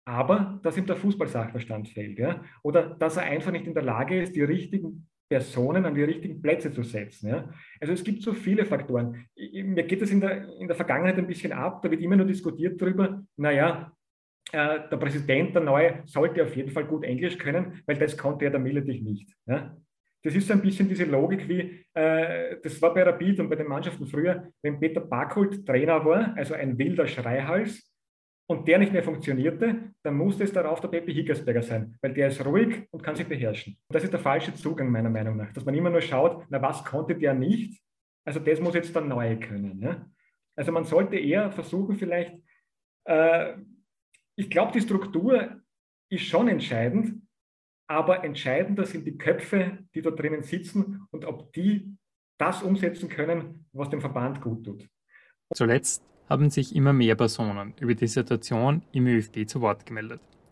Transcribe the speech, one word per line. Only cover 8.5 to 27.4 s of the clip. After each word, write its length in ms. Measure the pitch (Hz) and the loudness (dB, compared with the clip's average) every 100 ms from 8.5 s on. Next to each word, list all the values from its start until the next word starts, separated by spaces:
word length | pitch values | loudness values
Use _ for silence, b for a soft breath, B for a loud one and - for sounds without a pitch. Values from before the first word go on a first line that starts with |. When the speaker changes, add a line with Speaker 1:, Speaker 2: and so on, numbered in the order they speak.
| 208 - | 2 2
Speaker 1:
Faktoren. 600 | 143 - 120 120 - - | -2 0 -2 -2 -6 -16
Ich, 220 | - - 196 | -16 -12 -8
ich, 80 | |
mir 200 | 196 170 | -2 0
geht 180 | 165 190 | 0 0
es 100 | 196 | 2
in 100 | 196 | 2
der, 260 | 190 - - - | 2 -2 -8 -12
in 80 | 180 | -6
der 80 | - | -4
Vergangenheit 420 | - 135 185 185 | 0 2 2 2
ein 100 | 180 | -2
bisschen 260 | - - | -4 -6
ab, 280 | 127 165 - | -4 -4 -4
da 80 | 170 | -2
wird 120 | 160 | -2
immer 160 | 175 196 | 4 4
nur 100 | 190 | 4
diskutiert 520 | 185 160 - 175 - | 0 -4 -2 -4 -2
drüber, 440 | 185 190 190 - - - | -2 2 0 -2 -12 -4
na 140 | 147 | 0
ja, 420 | 139 165 - - _ _ _ _ _ - | 4 2 0 -10 _ _ _ _ _ -8
äh, 360 | 151 147 156 - | -2 0 0 -2
der 80 | 135 | -2
Präsident, 580 | 143 147 135 135 185 175 | -2 -2 0 2 2 2
der 80 | |
Neue, 400 | 147 143 170 170 - | 4 6 4 2 -4
sollte 380 | 139 165 180 | 0 2 2
auf 120 | 147 131 | 0 0
jeden 140 | 139 | -4
Fall 160 | 156 147 | -4 -2
gut 180 | 156 | -4
Englisch 340 | 127 127 175 - | -2 -2 -2 -4
können, 440 | 143 170 180 - - | -2 -2 -2 -8 -4
weil 100 | 147 | 0
das 200 | 151 - | 0 0
konnte 280 | 139 147 143 | -4 0 0
ja 60 | |
der 80 | 143 | 0
Miletich 420 | 131 143 135 104 | 0 -2 -2 -4
nicht, 320 | 107 101 - _ - | -4 -6 -8 _ -4
ja? 280 | 147 - - _ _ _ _ 156 | -4 -4 -18 _ _ _ _ 0
Das 100 | 185 | 0
ist 120 | 202 | 4
so 60 | |
ein 80 | 202 | 4
bisschen 260 | 190 196 190 | 4 4 2
diese 160 | 175 | 2
Logik 460 | 160 135 170 190 151 | 2 4 4 0 0
wie, 360 | 180 180 - _ | -2 -2 -10 _
äh, 640 | 165 160 160 165 170 170 - | 0 4 4 2 -2 -4 -6
das 200 | 151 - | -10 2
war 120 | 170 | 4
bei 100 | 180 | 6
Rapid 360 | 180 170 185 196 | 4 4 2 2
und 80 | 147 | 2
bei 60 | 156 | 0
den 120 | 147 | -2
Mannschaften 380 | 135 - - 135 | -4 -6 -8 -4
früher, 420 | 143 175 175 - _ | 0 0 0 -6 _
wenn 180 | 147 143 | -6 0
Peter 220 | 160 160 | 0 0
Barchold 640 | - 120 147 208 196 202 - | -2 -2 0 2 2 2 2
Trainer 380 | 127 151 160 156 | 2 4 4 6
war, 280 | 190 220 - | 4 2 -2
also 180 | 135 | -4
ein 240 | 151 135 120 | -4 -2 0
wilder 300 | 160 175 156 | 0 2 0
Schreihals, 840 | 123 120 131 | 0 -2 -2